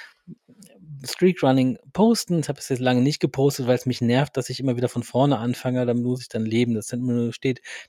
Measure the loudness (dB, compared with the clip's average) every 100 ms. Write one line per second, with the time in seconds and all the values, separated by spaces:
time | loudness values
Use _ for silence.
0 | -20 _ -20 -20 _ -20 -20 -20 -18 -14
1 | -12 2 2 4 4 4 2 -2 -6 2
2 | 4 4 0 -2 -2 -6 -6 0 2 4
3 | 2 2 -2 2 0 2 0 0 0 0
4 | 2 2 0 -4 -6 -4 -4 -2 -2 -4
5 | -2 2 2 2 -2 -4 -4 -2 0 -2
6 | -2 -4 -6 -6 -2 0 0 -2 -4 -4
7 | -2 -2 -2 -2 -4 -4 -10 -18